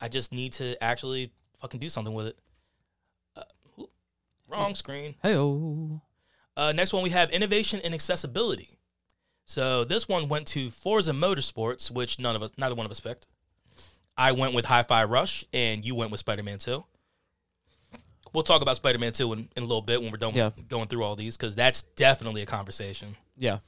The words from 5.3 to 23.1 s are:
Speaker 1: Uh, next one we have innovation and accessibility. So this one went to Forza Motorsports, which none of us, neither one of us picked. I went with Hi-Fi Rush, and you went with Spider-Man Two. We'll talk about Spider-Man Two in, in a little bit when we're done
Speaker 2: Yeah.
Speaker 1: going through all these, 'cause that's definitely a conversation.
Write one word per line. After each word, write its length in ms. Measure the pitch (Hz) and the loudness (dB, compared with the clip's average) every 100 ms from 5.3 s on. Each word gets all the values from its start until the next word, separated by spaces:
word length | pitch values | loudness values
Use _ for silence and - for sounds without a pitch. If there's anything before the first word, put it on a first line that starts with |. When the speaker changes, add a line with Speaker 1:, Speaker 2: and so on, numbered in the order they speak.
| 185 143 143 160 151 156 156 - _ _ _ _ - | 4 4 2 -2 -4 -6 -8 -12 _ _ _ _ -2
Speaker 1:
Uh, 160 | 147 | 0
next 200 | 156 185 | 2 2
one 100 | 196 | 2
we 80 | 185 | 2
have 200 | 175 170 | 4 4
innovation 500 | 170 208 208 214 202 | 2 2 2 2 -2
and 100 | 170 | -4
accessibility. 840 | 165 - 180 139 131 233 147 - - _ _ _ _ _ _ - | -2 0 0 -2 -2 -2 -2 -8 -20 _ _ _ _ _ _ -10
So 360 | - 131 127 | -4 0 2
this 240 | 120 196 - | 2 0 0
one 200 | 185 147 | 0 0
went 180 | 151 151 | -2 -2
to 220 | 147 127 | -4 -6
Forza 420 | - 185 214 160 | -6 0 2 2
Motorsports, 760 | 139 180 185 - - 113 123 - | 2 2 2 -2 -2 -4 -2 -4
which 300 | 123 120 - | -4 -4 -2
none 160 | 123 | -2
of 80 | 110 | -2
us, 80 | 107 - | -4 -4
neither 160 | 135 | -4
one 100 | 120 110 | -4 -6
of 40 | |
us 80 | 107 | -8
picked. 300 | 113 - _ _ _ _ _ - - _ _ - | -10 -10 _ _ _ _ _ -20 -20 _ _ 4
I 160 | 127 | 4
went 220 | 131 131 | 6 2
with 100 | 123 | 2
Hi-Fi 400 | 113 123 117 117 | 4 4 6 4
Rush, 400 | 107 123 185 - - | 4 2 2 -2 -4
and 320 | 127 117 107 | 0 0 0
you 100 | 107 | -4
went 160 | 123 110 | -4 -4
with 80 | 104 | -4
Spider-Man 400 | - 104 101 101 | -4 -4 -6 -8
Two. 260 | - 131 - _ _ _ _ _ _ _ _ _ _ - _ _ - | -6 -6 -8 _ _ _ _ _ _ _ _ _ _ -20 _ _ -6
We'll 100 | 156 | 0
talk 180 | 156 165 | 6 6
about 120 | 135 | 6
Spider-Man 380 | 127 139 120 117 | 4 4 2 2
Two 200 | 113 123 | 0 0
in, 140 | 110 123 - | -2 -6 -6
in 60 | |
a 40 | 120 | -2
little 160 | 117 | 0
bit 200 | 104 120 | 2 0
when 80 | 113 | 0
we're 60 | 107 | -4
done 180 | 113 | 0
Speaker 2:
Yeah. 160 | 117 110 - - | 2 2 0 -6
Speaker 1:
going 220 | 120 110 | -6 -4
through 160 | 120 | -2
all 100 | 107 | -2
these, 220 | 104 110 113 | -4 -6 -6
'cause 180 | 113 | -4
that's 280 | 104 123 - | 4 4 4
definitely 600 | - - 131 135 113 107 | -2 4 4 4 0 -6
a 40 | 101 | -4
conversation. 680 | 107 98 98 98 98 104 | -6 -6 -8 -8 -10 -14